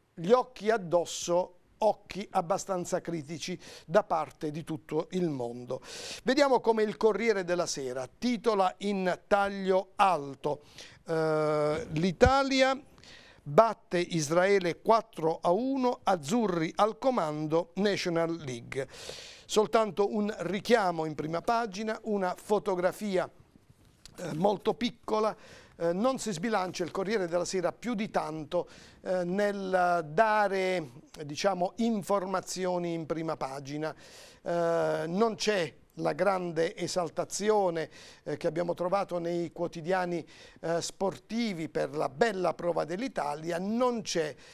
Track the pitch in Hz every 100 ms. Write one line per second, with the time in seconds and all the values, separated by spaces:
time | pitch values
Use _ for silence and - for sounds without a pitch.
0 | _ - 165 254 247 - 202 226 180 175
1 | 160 - - 175 185 - _ _ 214 202
2 | - 180 214 190 170 190 - 185 175 180
3 | - 170 139 165 - 180 - - - 190
4 | 202 165 147 - 156 151 160 156 - 151
5 | 170 185 175 135 120 120 123 131 - -
6 | - - - 269 277 240 226 220 214 185
7 | 220 196 226 196 175 175 160 - 131 127
8 | 127 - 240 233 233 208 185 - 202 202
9 | 180 170 - 202 202 196 190 185 196 -
10 | 196 165 139 135 151 147 - - - -
11 | - 160 160 156 151 151 147 151 - 156
12 | 185 165 254 269 269 262 262 269 - -
13 | - - - - - 143 226 202 _ 175
14 | 175 170 143 170 190 202 175 - - 226
15 | - - 160 165 - 185 262 269 247 247
16 | - 185 139 240 214 170 160 - 208 220
17 | 269 240 160 151 156 160 185 - 208 185
18 | 180 165 165 165 147 120 120 123 131 -
19 | - - - - - 214 208 233 220 175
20 | 202 220 208 208 170 196 - 233 185 170
21 | 160 151 160 170 165 233 233 185 220 226
22 | 226 202 180 170 - 208 202 180 180 160
23 | 208 185 143 - - - _ - - _
24 | - - 170 147 196 196 226 - 233 -
25 | - 214 214 175 - - - - 170 175
26 | 254 262 214 160 226 214 185 156 160 196
27 | 185 220 175 175 165 190 170 - 233 226
28 | 220 185 156 156 147 180 - - - -
29 | - 185 175 190 208 202 190 185 180 175
30 | 151 156 220 214 202 196 185 185 147 117
31 | - - 147 147 196 180 185 - 233 214
32 | - 202 185 185 170 180 185 180 175 165
33 | 151 160 160 151 135 135 135 147 156 143
34 | - - - - - 170 170 165 160 156
35 | 160 180 226 190 214 208 156 - _ -
36 | 165 151 196 190 175 160 165 - 175 180
37 | 165 - 156 - 208 214 185 165 156 -
38 | - - - 147 170 160 175 170 175 196
39 | 180 175 170 175 170 - 170 170 156 185
40 | 180 170 - - - - 165 170 - -
41 | 190 135 - 226 233 170 156 160 147 147
42 | 147 135 233 190 175 - 170 165 151 185
43 | 262 - 147 147 160 170 196 226 254 240
44 | 165 175 156 131 -